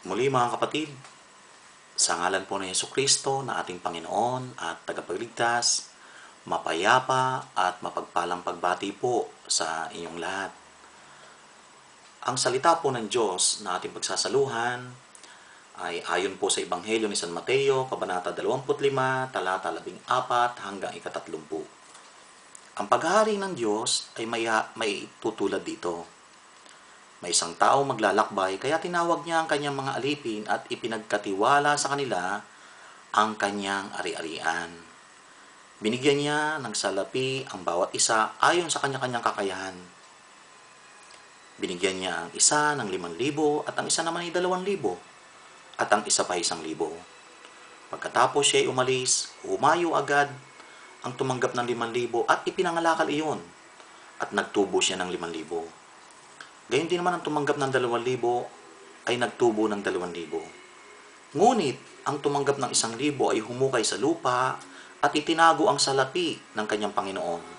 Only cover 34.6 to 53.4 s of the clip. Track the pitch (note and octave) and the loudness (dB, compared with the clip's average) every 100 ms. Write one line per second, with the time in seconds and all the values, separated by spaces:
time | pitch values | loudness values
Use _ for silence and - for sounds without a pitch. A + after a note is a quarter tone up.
34.6 | E2+ E2+ E2 - - - - - - - | -4 -12 -20 -20 -20 -20 -20 -20 -20 -20
35.6 | - - G#2+ B2 C#3 C#3+ D3 D3+ D3+ D#3 | -20 -4 -2 2 4 4 2 0 0 -2
36.6 | B2 G#2+ G2+ F#2+ F#2+ C3 C3 C3 C3 G2 | -4 -2 -2 -2 -4 -2 -2 -4 -6 -6
37.6 | E2+ E2+ G2 - - A2+ A2 - C#3 E3+ | -4 0 -2 0 2 4 2 2 4 4
38.6 | E3+ - C#3 C3 B2+ A#2+ A2+ - G2+ F#2+ | 2 -2 -2 -2 -2 -2 -2 0 -4 -4
39.6 | F#2+ F2+ F2+ - - - - - - - | -8 -10 -18 -20 -20 -20 -20 -20 -20 -20
40.6 | - - - - - - - - - - | -20 -20 -20 -20 -20 -20 -20 -20 -20 -8
41.6 | G2 F2+ F#2+ F#2 F#2 E2 E2+ G2+ - D3+ | -6 -2 -2 0 -4 -4 -6 2 4 4
42.6 | D3+ C#3+ G#2+ F#2 F2 E2+ C3 D3+ D3+ D3 | 2 0 -2 -4 -6 -2 -2 2 2 2
43.6 | - - C3 - E3 E3+ E3+ E3+ F3+ F#3 | -2 -4 -2 -2 0 -2 -2 0 0 0
44.6 | F#3+ G3 A#2+ - - - - - - - | -2 -2 -2 -4 -12 -20 -20 -20 -20 -20
45.6 | - - G#2+ G#2 - - G2 F2+ E2+ E2+ | -18 -4 2 2 2 0 2 0 0 -2
46.6 | D#2 D2+ E2 E2 - - - - - - | -6 -4 -4 -4 -16 -20 -20 -20 -20 -20
47.6 | - - - - - - B2 C#3+ C#3 C3+ | -20 -20 -14 -8 -2 4 4 4 4 4
48.6 | C#3 B2+ B2+ B2+ B2+ - - - G2 F#2+ | 2 2 2 2 2 0 -2 -10 -4 2
49.6 | D#3 E3 E3+ C#3+ C#3+ C#3+ C#3+ C3 - - | 4 4 2 0 2 2 2 -2 -16 -20
50.6 | - - - - B2+ B2+ C3 B2+ - B2 | -20 -20 -20 -10 -10 -2 -2 2 0 0
51.6 | A#2+ A#2+ A#2 A#2 A#2+ A#2 - D#3+ - F3+ | -2 -2 -2 -2 0 0 2 2 2 -2
52.6 | F3+ E3 E3 D#3+ D#4+ D3 D#3 C3 | 0 2 2 2 2 0 -2 -4